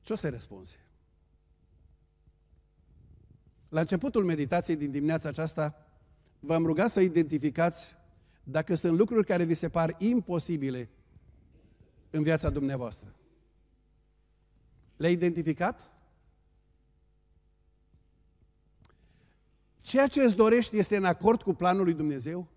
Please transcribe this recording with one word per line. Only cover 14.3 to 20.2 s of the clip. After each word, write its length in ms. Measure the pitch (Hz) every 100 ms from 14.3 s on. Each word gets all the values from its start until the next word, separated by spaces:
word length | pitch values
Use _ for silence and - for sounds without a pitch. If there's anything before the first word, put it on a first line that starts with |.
| _ _ _ _ _ - _
Le-ai 160 | 160
identificat? 800 | 175 175 170 160 156 175 247 - _ _ _ _ _ _ _ _ _ _ _ _ _ _ _ _ _ _ _ _ _ _ _ _ _ _ _ _ _ - _ _ _ _ _ _ _ _ _
Ceea 260 | - 254 277
ce 160 | -